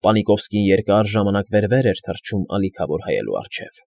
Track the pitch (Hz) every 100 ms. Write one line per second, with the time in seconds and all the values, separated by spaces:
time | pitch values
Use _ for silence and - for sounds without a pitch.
0 | 107 107 104 104 - 104 101 95 107 101
1 | 104 107 101 101 98 104 101 127 123 -
2 | - 87 - 104 90 101 95 - 76 76
3 | - 50 53 50 - - - -